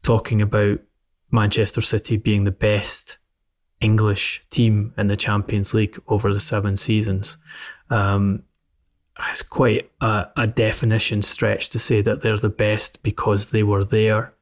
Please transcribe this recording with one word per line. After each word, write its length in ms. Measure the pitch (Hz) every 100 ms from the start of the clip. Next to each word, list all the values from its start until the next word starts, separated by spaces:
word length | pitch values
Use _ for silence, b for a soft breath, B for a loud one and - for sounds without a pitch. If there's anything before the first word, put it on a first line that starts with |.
talking 400 | - 113 - 110
about 380 | 107 107 104 - _ _ _ _ _
Manchester 520 | 117 104 113 104 -
City 360 | - 107 - 107
being 280 | 113 104
the 60 | 101
best 680 | 95 107 104 - - - - _ _ _ _ _ _
English 600 | 110 110 107 101 - - _
team 440 | - 113 104 107 -
in 100 | 104
the 100 | 104
Champions 560 | 113 104 101 107 98
League 260 | 110 104 - -
over 260 | 104 101
the 60 | 101
seven 380 | - 107 101 98
seasons. 600 | - 107 107 95 101 - B B B B _
Um, 540 | 113 98 101 101 104 _ _ _ _ _ _ _ - -
it's 140 | -
quite 480 | - - 123 - - _
a, 260 | 113 107 98 -
a 100 | 117
definition 760 | 117 110 - 113 107 - 104
stretch 480 | 98 - 113 - -
to 100 | 113
say 220 | - 113
that 200 | 107 -
they're 160 | 113 107
the 120 | 110
best 540 | - 107 107 - -
because 480 | 110 - - 101 -
they 100 | 110
were 220 | 104 101
there 500 | 98 110 110 107 117 _